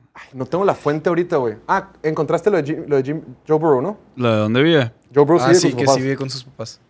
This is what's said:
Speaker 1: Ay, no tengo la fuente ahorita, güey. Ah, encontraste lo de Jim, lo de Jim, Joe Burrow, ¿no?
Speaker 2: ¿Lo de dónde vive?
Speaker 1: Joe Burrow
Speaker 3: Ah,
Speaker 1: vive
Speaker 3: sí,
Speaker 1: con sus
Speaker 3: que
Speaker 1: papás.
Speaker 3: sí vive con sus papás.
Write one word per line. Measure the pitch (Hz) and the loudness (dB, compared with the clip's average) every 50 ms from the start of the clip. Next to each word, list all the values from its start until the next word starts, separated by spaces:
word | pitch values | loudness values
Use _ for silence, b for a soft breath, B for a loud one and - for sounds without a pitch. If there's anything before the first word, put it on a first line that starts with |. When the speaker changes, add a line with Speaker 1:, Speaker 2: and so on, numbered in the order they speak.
| _ _ - | _ _ -20
Speaker 1:
Ay, | - - - - | -20 -20 -14 -10
no | 131 127 | -10 -6
tengo | - 165 175 208 | -4 -2 0 0
la | 196 147 | -2 -4
fuente | - - 147 151 151 147 185 | -4 -4 -4 -4 -2 -2 -2
ahorita, | 170 170 175 175 170 | -2 -2 -2 -2 -2
güey. | 143 123 113 104 - - | -2 -2 -4 -6 -8 -6
Ah, | - 185 196 - - - _ | -4 -4 -4 -4 -8 -12 _
encontraste | - 156 156 165 151 135 170 165 - 214 | -6 -4 -4 -2 -2 -2 -4 -2 0 0
lo | 202 | 0
de | 165 143 | 0 0
Jim, | 143 160 147 - | -2 -6 -8 -4
lo | 139 143 | -2 0
de | 135 131 | 0 0
Jim, | 139 151 156 - 127 127 - _ | -2 -6 -8 -10 -14 -20 -14 _
Joe | - 156 156 | -2 0 2
Burrow, | 160 160 139 123 139 | 2 2 2 2 0
¿no? | 196 214 - - _ _ | -2 -6 -10 -14 _ _
Speaker 2:
¿Lo | 123 123 117 | -2 0 2
de | 110 | 2
dónde | 107 107 107 113 127 147 | 2 2 2 2 2 4
vive? | 165 165 143 120 117 - _ _ _ - | 4 4 2 2 0 -4 _ _ _ 2
Speaker 1:
Joe | 143 147 | 2 4
Burrow | 143 170 165 | 4 4 4
Speaker 3:
Ah, | 127 135 | 4 4
Speaker 1:
vive | 170 180 | 4 4
Speaker 3:
sí, | - | 4
Speaker 1:
con | 147 | 2
sus | 127 120 | 0 0
Speaker 3:
que | 139 | 2
Speaker 1:
papás. | 139 135 | 2 2
Speaker 3:
sí | 127 | 2
vive | 131 135 135 | 0 -2 -4
con | 135 135 131 | -4 -6 -8
sus | - - - | -8 -10 -12
papás. | - - - 113 - - - _ | -14 -14 -14 -14 -14 -14 -18 _